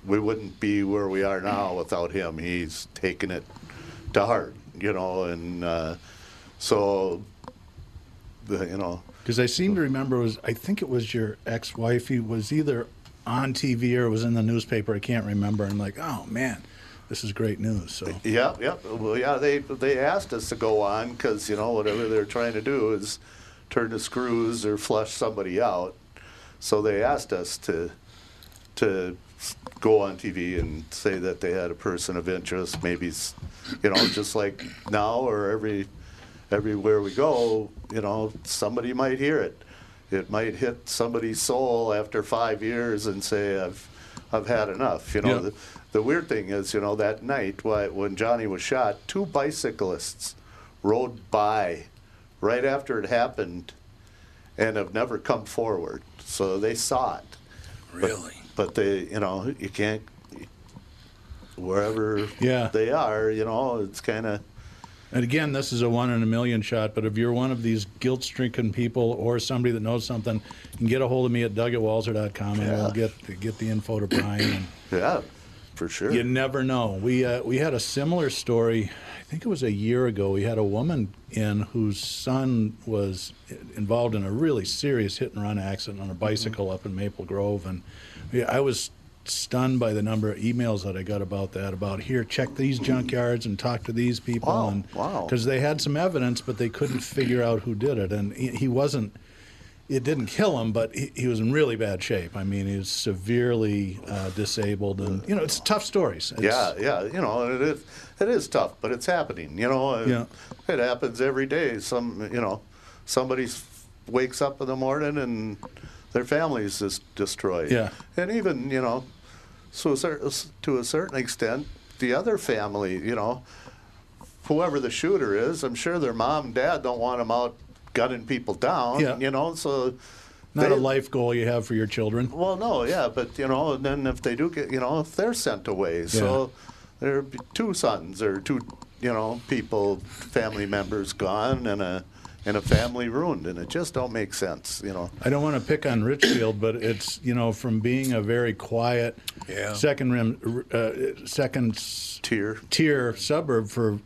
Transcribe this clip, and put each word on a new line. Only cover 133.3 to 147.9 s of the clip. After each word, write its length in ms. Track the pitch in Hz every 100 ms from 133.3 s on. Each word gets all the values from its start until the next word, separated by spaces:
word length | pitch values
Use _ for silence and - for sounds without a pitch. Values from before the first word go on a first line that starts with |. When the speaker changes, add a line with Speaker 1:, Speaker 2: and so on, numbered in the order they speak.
| -
Speaker 1:
you 80 | 135
know, 280 | 131 156
and 100 | 135
then 220 | 135 143 135
if 160 | 123
they 120 | 127
do 140 | 120 160
get, 240 | 156 123
you 80 | 131
know, 200 | 127 156
if 140 | 160
they're 200 | - 214
sent 340 | 240 - 104 95
away, 320 | 95 95 82
Speaker 2:
Yeah. 60 | 85
Speaker 1:
so 440 | 113 101 131 131 - - - - -
there'd 300 | 135 139 139
be 80 | - -
two 220 | - 220
sons 480 | 185 131 101 82 95
or 180 | 107 98
two, 200 | 95 135 - - - -
you 100 | 123
know, 300 | 110 110 120 -
people, 480 | 127 98 107 101 95 -
family 580 | - - - 110 107
members 480 | 101 101 92 107 95
gone 540 | - 95 101 113 131 120
and 160 | 101
a, 220 | 92 92 87 - - - 101
and 100 | 104
a 40 |
family 460 | - - 120 123 120
ruined, 380 | 120 175 113 80
and 120 | 92
it 100 | 175
just 240 | 165 170
don't 200 | 131 127
make 200 | 113 101
sense, 480 | - 95 76 - -
you 100 | 101
know. 180 | 92 87 -
Speaker 2:
I 60 | 127
don't 140 | 143
wanna 180 | 151 143
pick 240 | - 151
on 180 | 147 117
Richfield, 580 | 107 143 - - 110 104
but 160 | 110 113
it's, 440 | 110 107 - -
you 120 | 127
know, 180 | 120 117
from 280 | 110 127 110
being 320 | 113